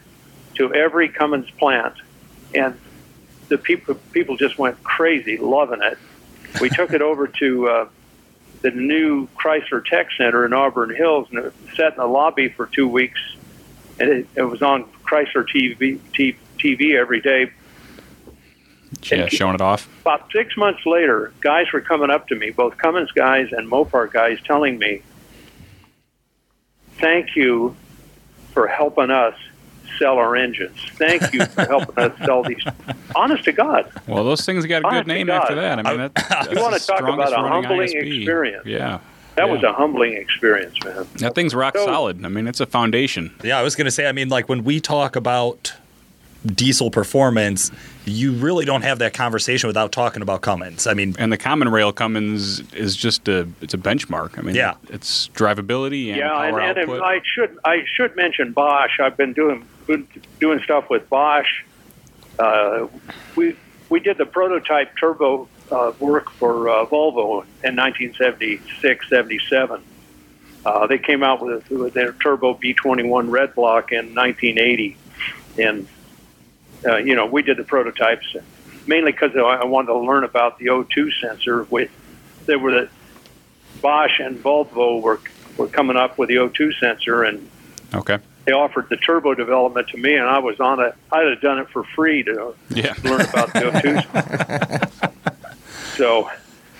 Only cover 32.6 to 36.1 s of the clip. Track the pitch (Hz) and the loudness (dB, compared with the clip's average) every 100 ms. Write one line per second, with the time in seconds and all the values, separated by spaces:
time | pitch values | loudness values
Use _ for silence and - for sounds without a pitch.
32.6 | 147 - - 127 - 143 247 311 - 294 | -8 -10 -12 -14 -6 0 0 0 0 2
33.6 | 285 - - - - 107 117 151 - 185 | 2 0 -2 -10 -4 -2 0 0 -2 -2
34.6 | 160 165 170 - 160 170 180 180 139 147 | 0 0 0 0 -2 -2 0 0 0 0
35.6 | 185 127 110 143 139 | -2 0 -2 -2 -2